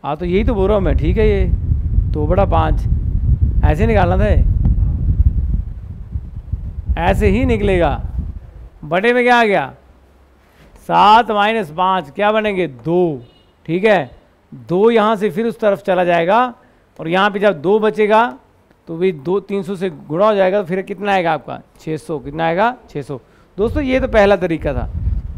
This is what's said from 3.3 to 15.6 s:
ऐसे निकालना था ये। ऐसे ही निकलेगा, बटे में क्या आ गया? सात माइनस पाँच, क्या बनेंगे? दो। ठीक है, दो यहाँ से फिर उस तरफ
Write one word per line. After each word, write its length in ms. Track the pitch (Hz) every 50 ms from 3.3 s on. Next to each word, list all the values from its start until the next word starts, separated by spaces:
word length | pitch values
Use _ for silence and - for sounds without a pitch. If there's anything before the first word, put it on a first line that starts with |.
| - - - - - - -
ऐसे 220 | 151 156 151 208 226
निकालना 300 | 226 202 180 175 180 185
था 100 | 202 208
ये। 160 | 190 - - - - - - - - - - - - - - - - - - - - - - - - - - - - - - - - - - - - - - - - - - - - - - - - - - - - -
ऐसे 260 | 165 180 196 - 208 208
ही 140 | 190 220 269
निकलेगा, 440 | 277 240 208 208 202 190 180 165 151 135 117 - - - - - - - - - - - - - - _ - -
बटे 300 | 151 160 185 202 233 247
में 100 | 247 247
क्या 160 | 240 247 240
आ 40 | 233
गया? 300 | 220 196 170 139 131 127 - _ _ - _ _ _ _ _ _ _ _ _ _ _ _ _ - - - - - -
सात 420 | 170 170 180 202 214 226 240 208
माइनस 400 | 220 208 202 208 226 226 208 151
पाँच, 380 | 151 170 180 185 190 185 165 139
क्या 200 | 135 - 202 208
बनेंगे? 360 | 214 220 214 214 202 185 180 156
दो। 540 | 131 120 113 156 165 180 180 170 151 127 117 - _ _ _ _ _ _ _
ठीक 200 | - 160 185 185
है, 260 | 220 208 180 143 120 - - _ _ _ _ _ _
दो 380 | - 139 120 110 165 180 202 226
यहाँ 240 | 240 226 208 214 226
से 140 | 196 180 170
फिर 180 | 139 175 233 233
उस 120 | 214
तरफ 220 | 226